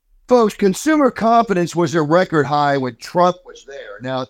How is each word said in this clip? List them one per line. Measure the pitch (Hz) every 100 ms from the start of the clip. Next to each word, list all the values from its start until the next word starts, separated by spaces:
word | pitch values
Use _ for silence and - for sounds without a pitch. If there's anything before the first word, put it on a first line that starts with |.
| _ _ _
Folks, | 247 214
consumer | - 202 - 302 311 262
confidence | - 226 233 226 185 170
was | 165 165
a | 165
record | 147 170 185 160 139
high | 147 143 139
when | 127 120
Trump | - 175 180 180
was | - -
there. | - 139 113 101
Now, | 127 127